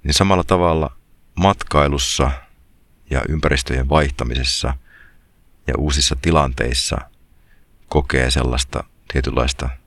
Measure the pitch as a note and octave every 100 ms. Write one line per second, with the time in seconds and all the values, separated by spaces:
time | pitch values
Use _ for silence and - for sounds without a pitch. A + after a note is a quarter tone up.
0 | - D2 G2 F#2+ E2+ F#2 F2 D#2+ C#2+ -
1 | _ _ _ - F#2 G2 - D2+ C#2+ C#2+
2 | - - C2 C2 - _ _ _ _ _
3 | - C2+ G#1+ D2+ - C#2 - C2 C2 D2+
4 | C#2+ - A#1+ B1 - - - - _ -
5 | - _ _ _ _ _ - B1 D2 C#2+
6 | - C#2+ E2 D#2+ C#2 B1 - - - -
7 | - _ _ _ _ _ _ _ - D2+
8 | C#2 C2 B1+ B1+ B1+ B1 - C2 - _
9 | _ C#2 C2+ B1+ A#1+ - A#1+ A#1+